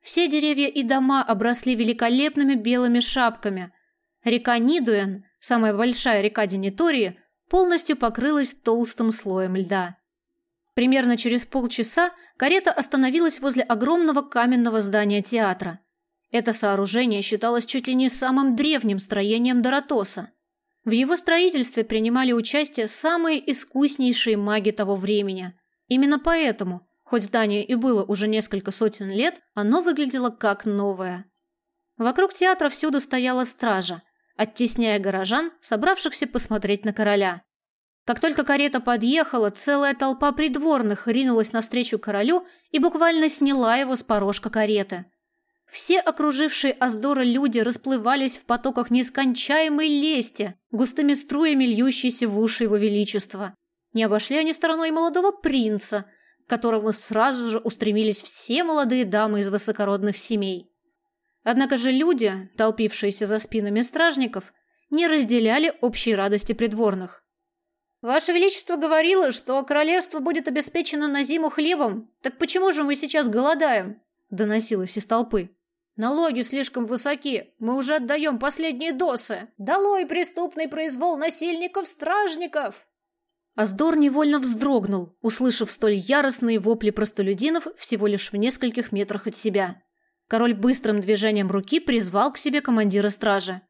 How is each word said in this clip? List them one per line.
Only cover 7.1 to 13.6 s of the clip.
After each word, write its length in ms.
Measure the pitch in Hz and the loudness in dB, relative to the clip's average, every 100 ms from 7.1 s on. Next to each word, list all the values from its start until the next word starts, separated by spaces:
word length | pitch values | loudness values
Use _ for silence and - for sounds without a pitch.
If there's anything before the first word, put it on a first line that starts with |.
| 180 _ _ _ | -4 _ _ _
полностью 480 | 359 359 339 - 294 | 2 4 2 0 0
покрылась 560 | 233 226 269 294 269 | 0 0 0 2 0
толстым 580 | - - 233 233 - 226 | -2 0 0 0 0 -2
слоем 440 | 220 202 190 185 185 | 0 -2 -2 -2 -2
льда. 420 | 185 196 175 185 _ _ _ _ _ _ _ - | -2 -2 -2 -8 _ _ _ _ _ _ _ 0
Примерно 400 | 247 269 247 240 | 4 4 4 2
через 300 | 233 240 240 | 0 -2 -2
полчаса 680 | 269 240 - 226 - 359 - - _ | -4 -4 -4 -2 2 0 -2 -20 _
карета 320 | 269 370 370 | 0 2 0
остановилась 720 | 339 - 269 262 302 330 - | 0 0 2 2 2 0 0
возле 240 | 269 254 | -2 -2